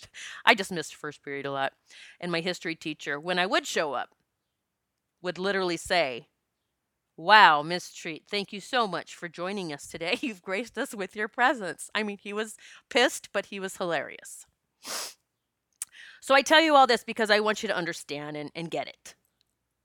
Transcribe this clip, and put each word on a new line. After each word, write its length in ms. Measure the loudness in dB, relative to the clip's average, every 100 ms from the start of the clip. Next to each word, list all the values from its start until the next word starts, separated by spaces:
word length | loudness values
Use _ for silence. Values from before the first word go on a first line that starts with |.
| -20 -18 -16 0 2
I 80 |
just 180 | 2 2
missed 220 | -6 -8
first 300 | -12 -14 -14
period 220 | -10 -8 -6
a 60 |
lot. 200 | -2 -2 -4 _ -20 -20 -14
And 100 | -6
my 120 | -4
history 340 | -4 -6 -6 -8
teacher, 460 | -10 -10 -8 -6
when 180 | -2 0
I 60 | 0
would 200 | 0 -2
show 280 | -2 -2
up, 160 | -4 -8 _ _ _ _ _ _ _ _ _ _ _
would 160 | -10 -4
literally 400 | -2 0 -2 -4
say, 500 | 0 0 0 -2 -12 _ _ _ _ _ _ _ _ -8
"Wow, 400 | 6 10 10 8
Miss 320 | 2 -6 -6
Treat, 300 | -14 -12 -12 -8
thank 240 | -6 -6
you 80 | -10
so 280 | -4 0 0
much 260 | -2 -8
for 140 | -12 -14
joining 440 | -8 -8 -6 -6
us 140 | -8 -12
today. 320 | -8 -4 -4
<laughs> 40 |
You've 200 | -4 -8
graced 360 | -6 -6 -6 -8
us 180 | -8 -8
with 200 | -10 -6
your 120 | -8
presence." 640 | 0 0 2 -4 -8 -8
I 80 | -4
mean, 140 | -4 -6
he 160 | -8
was 240 | -8 -8 -10 -20 -20 _
pissed, 400 | 2 2 0 -6
but 160 | -6 -6
he 120 | -8
was 180 | -10 -6
hilarious. 720 | -2 -2 -4 -10 -18 -20 -20 _ _ _ -10 -10 -10 -14 _ _ _ _ _ _ -16 -16 -20 -18
So 140 | 2
I 80 | 4
tell 200 | 8 6
you 140 | 8 8
all 120 | 8
this 160 | 6
because 260 | 0 -2 2
I 100 | 4
want 220 | 4 0
you 40 | -2
to 60 | -2
understand 600 | -2 -6 -8 -10 -8 -8
and, 140 | -10 -8
and 160 | -6
get 160 | -6 -8
it. 280 | -12 -20 -20 _ _ _ _ _ _